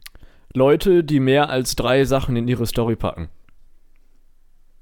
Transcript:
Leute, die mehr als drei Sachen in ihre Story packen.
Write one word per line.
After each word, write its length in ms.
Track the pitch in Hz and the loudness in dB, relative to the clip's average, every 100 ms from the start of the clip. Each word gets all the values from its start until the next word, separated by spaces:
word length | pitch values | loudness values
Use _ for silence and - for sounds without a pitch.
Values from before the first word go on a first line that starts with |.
| - - - _ - | -20 -20 -20 _ -10
Leute, 500 | 131 131 156 196 175 | 0 2 2 4 2
die 160 | 147 147 | 2 2
mehr 300 | 131 139 147 | 2 2 2
als 280 | 127 123 - | -2 -4 -4
drei 280 | 117 135 | 0 2
Sachen 320 | 127 135 127 120 | 2 0 -2 -4
in 100 | 120 | -2
ihre 200 | 117 113 | -2 -4
Story 280 | - 117 | -2 -2
packen. 360 | 110 101 - 80 - - - - - _ - _ _ _ _ _ _ _ - | -2 -4 -6 -12 -16 -20 -20 -20 -20 _ -20 _ _ _ _ _ _ _ -20